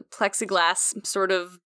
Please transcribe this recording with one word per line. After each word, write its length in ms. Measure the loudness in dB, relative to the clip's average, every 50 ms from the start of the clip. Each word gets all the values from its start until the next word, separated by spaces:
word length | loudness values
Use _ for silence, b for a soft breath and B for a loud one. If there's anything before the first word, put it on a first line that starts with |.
| -12 -14
plexiglass 960 | -4 -2 -2 0 0 -2 -2 0 2 2 4 2 2 2 0 -2 -2 -4 -6
sort 240 | -4 0 0 2 2 2
of 260 | 0 0 -4 -12 -20 _ _